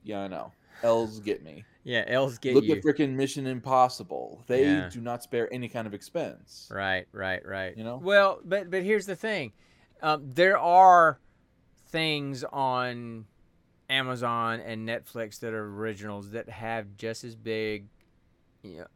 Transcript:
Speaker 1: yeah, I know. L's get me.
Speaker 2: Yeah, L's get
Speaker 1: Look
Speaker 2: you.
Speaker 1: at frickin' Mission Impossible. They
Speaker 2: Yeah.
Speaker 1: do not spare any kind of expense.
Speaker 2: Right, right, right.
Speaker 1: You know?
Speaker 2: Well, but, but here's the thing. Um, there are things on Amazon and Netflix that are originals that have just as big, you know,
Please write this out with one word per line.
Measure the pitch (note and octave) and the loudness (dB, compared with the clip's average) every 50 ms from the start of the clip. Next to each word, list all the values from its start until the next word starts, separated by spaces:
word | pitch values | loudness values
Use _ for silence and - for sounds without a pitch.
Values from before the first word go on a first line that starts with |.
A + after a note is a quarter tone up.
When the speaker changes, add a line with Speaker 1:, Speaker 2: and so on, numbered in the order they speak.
Speaker 1:
yeah, | - G#2+ G#2+ G2 | -12 -10 -8 -8
I | G2 | -8
know. | F#2+ F2+ C#2+ G#1 - - _ _ _ - - | -8 -8 -10 -12 -12 -16 _ _ _ -12 -2
L's | - A#2 A2+ A#2 A2+ G#2+ G#2+ A2 | 2 2 4 2 2 -2 -6 -8
get | G2+ G#2 F#2+ - D2 | -4 -4 -4 -4 -6
me. | D#2+ D2 D#2+ A2+ _ _ _ - | -16 -18 -20 -20 _ _ _ -10
Speaker 2:
Yeah, | B2+ B2 A2+ - | -4 -2 -2 0
L's | - B2 C3 C#3 C#3 A#2+ - | 0 0 0 0 0 -4 -4
get | - C3 B2 | -2 4 4
Speaker 1:
Look | C#3+ A2 | 4 6
Speaker 2:
you. | G#2+ - | 4 0
Speaker 1:
at | G2 | 2
frickin' | G2 D3+ C#3+ D3+ D3 C3+ C3 | 2 0 2 2 0 -2 0
Mission | C3+ C3+ C3+ - C#3+ C3+ | -2 -2 -2 -2 -6 -6
Impossible. | C3+ B2+ B2 - C3 C3 B2+ B2+ B2+ - - G2+ E2+ D#2 B1 B1 G#1+ D#2+ - - | -6 -6 -6 -2 2 4 4 4 4 2 -6 -12 -10 -10 -10 -10 -10 -14 -14 -4
They | - A#2+ C3 C#3 | 0 2 4 4
Speaker 2:
Yeah. | D3 C#3+ F#2 F#2 F2+ | 4 2 0 -2 -6
Speaker 1:
do | F#2 A#2+ | -10 -10
not | A2+ A#2+ A#2+ A#2+ | -8 -8 -8 -10
spare | - - B2 A#2 A2+ - | -8 -6 -4 -2 -2 -2
any | B2+ B2 B2 A2+ | -4 -8 -10 -8
kind | - A#2+ A2 | -8 -8 -8
of | G#2+ | -8
expense. | G#2 G2 - - - E3+ C#3+ F#2 A#1+ - - _ - - - - | -10 -12 -14 -8 -6 -6 -6 -6 -8 -14 -20 _ -20 -20 -18 -10
Speaker 2:
Right, | G#2+ G2 G2 F#2+ F#2+ F#2 F2 _ | -8 -4 -2 -2 -2 -2 -4 _
right, | - G2+ F#2+ F#2+ F#2 - - | -10 -6 -4 -4 -4 -4 -6
right. | - G2 F#2+ F#2+ F#2 - | -8 -8 -6 -6 -8 -8
Speaker 1:
You | A2 A2 | -10 -10
know? | A#2 B2 C3 | -10 -10 -6
Speaker 2:
Well, | F3 F#3+ G3+ G3+ G3 G3 - - - | -2 4 4 6 6 4 2 -2 -4
but, | E3+ F#3+ G3+ F#3 F3 | -4 -4 -4 -4 -4
but | F3+ F#3+ | -6 -4
here's | F3+ G3+ A3 G#3 F#3+ | 0 0 0 0 0
the | G3+ F#3 | -4 -10
thing. | - - A3 G#3+ F3+ C3+ G#2+ - _ _ _ _ _ _ _ _ - | -8 -6 -6 -4 -4 -6 -8 -12 _ _ _ _ _ _ _ _ -6
Um, | - D#3 D#3 D3 D3+ C3+ | -2 -2 -2 -2 -4 -6
there | B2 E3 F3+ F#3+ G3+ | 2 4 4 6 6
are | - D3 E3+ F3 F#3 F#3+ F#3 F3+ F3 E3 D#3 C#3 - _ - _ _ _ _ _ _ _ _ _ _ _ - | 4 4 6 10 10 12 12 12 10 10 8 4 0 _ -20 _ _ _ _ _ _ _ _ _ _ _ -6
things | - D#3+ D#3+ D#3 D3+ D3 C#3+ C#3 C#3 B2 C#3 | -2 -2 0 0 0 -2 -4 -6 -8 -8 -8
on | - - C#3+ C3+ C3 B2+ B2+ B2 B2 A#2+ A#2+ A#2+ A#2 A#2 A2+ G#2 - _ _ _ _ _ _ _ _ _ _ _ - | -8 -4 -2 -2 0 0 0 -2 -2 -4 -8 -10 -12 -12 -14 -16 -18 _ _ _ _ _ _ _ _ _ _ _ -2
Amazon | C3 C3+ C3 B2+ B2+ A#2 A#2+ A#2+ A#2 A#2 A2+ A2+ A2+ A#2 | 0 0 0 -2 -4 -2 -2 -2 -2 0 0 -2 -2 -4
and | D#2 G#2+ A2+ A2 A2 A2+ | -6 -8 -10 -8 -6 -6
Netflix | A#2 - - - - A#2 A2+ G#2 G#2 - | -6 -6 -8 -10 -8 -8 -8 -8 -8 -10
that | A#2+ A2+ | -8 -6
are | A2 A2 G#2+ | -6 -6 -8
originals | G#2 G2 G#2 A2 A2+ G#2 G2 G#2 G#2+ G2+ G2+ G2+ G2+ | -8 -8 -8 -6 -8 -8 -8 -10 -10 -10 -10 -12 -10
that | G#2+ A#2 - - | -10 -10 -10 -10
have | F#2+ G#2 A2+ A2+ A2+ A2+ G#2 G2+ G2+ | -14 -10 -8 -6 -6 -6 -8 -10 -14
just | G#2 A2+ A2+ A2+ - - | -10 -8 -8 -8 -8 -12
as | A#2+ A2+ | -16 -16
big, | A2 A2 A2+ A2 A2 A2 G#2+ G#2+ G2+ G2+ G#2 _ _ _ _ _ _ _ _ _ _ _ _ _ _ | -14 -8 -6 -4 -4 -2 -4 -4 -6 -10 -16 _ _ _ _ _ _ _ _ _ _ _ _ _ _
you | - G2 E2 D#2+ | -20 -18 -18 -18
know, | E2 - - | -18 -18 -14